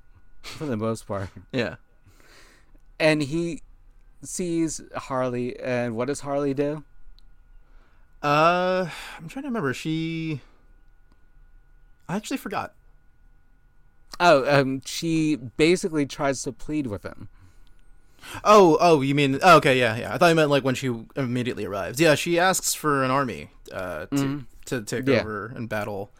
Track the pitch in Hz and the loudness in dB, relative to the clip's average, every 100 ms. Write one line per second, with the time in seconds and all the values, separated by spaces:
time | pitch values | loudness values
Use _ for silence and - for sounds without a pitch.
0 | - - - - - - 151 110 113 113 | -20 -20 -20 -18 -16 -8 -6 -4 -4 -4
1 | - 98 95 - - 131 104 - _ _ | -6 -8 -8 -12 -8 -4 -4 -8 _ _
2 | - - - - - _ _ - - - | -20 -20 -20 -20 -20 _ _ -20 -18 0
3 | 160 151 139 165 170 151 - - - - | 2 2 0 -4 -4 -8 -14 -20 -20 -20
4 | - - 135 - 175 165 160 131 - - | -20 -20 -12 -6 -4 -2 -2 -4 -12 -12
5 | - 127 127 123 123 - 127 123 120 110 | -6 -2 -2 -2 -4 -6 -4 -2 -2 -2
6 | 127 143 143 143 143 135 143 151 - - | -4 -6 -4 -2 -2 -2 -2 -4 -12 -18
7 | - - - - - - - - - - | -18 -18 -20 -20 -20 -20 -20 -20 -20 -20
8 | - - 147 147 165 180 185 185 185 - | -20 -6 0 4 4 4 0 0 -2 -8
9 | - - 160 269 285 233 139 - 160 160 | -16 -16 -14 -10 -6 -4 -4 -4 -4 -4
10 | 160 165 160 147 - - - - - - | -4 -4 -6 -8 -12 -20 -20 -20 -20 -20
11 | - _ - - - - _ - - - | -20 _ -20 -20 -20 -20 _ -20 -20 -20
12 | - 190 - 269 220 180 92 - - - | -8 -8 -6 -8 -6 -8 -8 -14 -20 -20
13 | - _ - - _ _ _ - - - | -20 _ -20 -20 _ _ _ -20 -20 -20
14 | - - 175 143 127 143 131 135 - - | -16 2 6 6 6 2 2 -2 -8 -6
15 | 165 160 156 135 123 - 156 180 190 156 | -2 0 0 -2 -4 2 4 4 0 -2
16 | 143 - 143 131 143 113 - 151 127 98 | -2 -2 -2 -2 -8 -10 -6 -4 -4 -8
17 | 90 - 101 - - - - - - - | -10 -14 -16 -18 -20 -20 -20 -20 -20 -20
18 | - - - - - 214 180 151 175 156 | -20 -20 -16 0 8 10 8 6 6 4
19 | 135 139 139 135 180 156 143 127 120 110 | 4 2 2 4 8 8 8 4 2 0
20 | 95 110 175 165 147 143 131 123 131 117 | -4 2 4 4 4 2 2 -2 -4 -6
21 | 107 - 127 123 120 104 104 98 87 123 | -8 -6 -4 -2 -4 -6 -6 -6 -4 2
22 | 165 139 170 170 185 180 - - 156 143 | 4 4 2 2 2 0 -4 -4 -2 0
23 | 131 135 131 78 73 - - - 90 78 | 2 0 -2 -6 -12 -18 -14 -10 -8 -8
24 | 90 139 139 143 123 - - 127 104 120 | -4 -2 -2 -6 -12 -18 -10 -8 -6 -4
25 | 131 120 95 104 107 127 113 107 107 98 | 0 0 0 -8 -10 -10 -8 -6 -6 -8
26 | 104 | -12